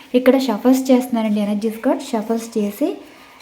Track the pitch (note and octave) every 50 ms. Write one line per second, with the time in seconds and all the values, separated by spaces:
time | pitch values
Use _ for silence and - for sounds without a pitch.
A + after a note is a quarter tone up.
0 | - - - B3+ B3+ C4 B3+ C4 - A#3+ G#3 G#3 - B3+ C4 C4 C4 - B3+ B3
1 | B3+ - A#3+ A3+ A3 G#3+ G#3 G#3+ G3+ G3+ G#3+ G3+ A3+ A3 G#3+ - - C4 D#4+ -
2 | - - A#3+ G#3+ G#3 - A3+ A3+ A3+ - - G#3+ G3+ G3+ - - D4 F#4 G#4 -
3 | - - - - - - - -